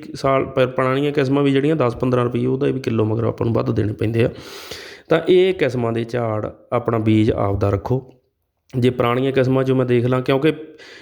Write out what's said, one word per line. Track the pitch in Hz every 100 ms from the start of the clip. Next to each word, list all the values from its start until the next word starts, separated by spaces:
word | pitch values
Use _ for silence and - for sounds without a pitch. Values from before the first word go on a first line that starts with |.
| -
ਸਾਲ | 147 139 135
ਪ-, | - - 127
ਪੁਰਾਣੀਆਂ | 127 131 131 143
ਕਿਸਮਾਂ | 147 131 139
ਵੀ | 143
ਜਿਹੜੀਆਂ | 135 147 160
ਦਸ | 123 120
ਪੰਦਰਾਂ | 131 123
ਰੁਪਈਏ | 123 123 127
ਉਹਦਾ | 131 139
ਵੀ | 131
ਕਿਲੋ | 131 113
ਮਗਰ | 110 110
ਆਪਾਂ | 113 110 113
ਨੂੰ |
ਵੱਧ | 113 127
ਦੇਣੇ | 113 107
ਪੈਂਦੇ | 107 107 113
ਆ। | 120 - - - - - - - -
ਤਾਂ | 160 -
ਇਹ | 180 185
ਕਿਸਮਾਂ | 185 139 123 117
ਦੇ | 113
ਝਾੜ | 117 120 117 107 107 - -
ਆਪਣਾ | 123 117 117
ਬੀਜ | 110 110 110
ਆਪਦਾ | - 104 101 101
ਰੱਖੋ। | 101 - 123 - - _ _ _ _ _ 131
ਜੇ | 123
ਪੁਰਾਣੀਆਂ | 127 120 120 135
ਕਿਸਮਾਂ | 135 131 131
'ਚੋਂ | 131 131
ਮੈਂ | 127
ਦੇਖ | 123 123
ਲਾਂ, | 127
ਕਿਉਂਕਿ | 127 135 151 - - - - -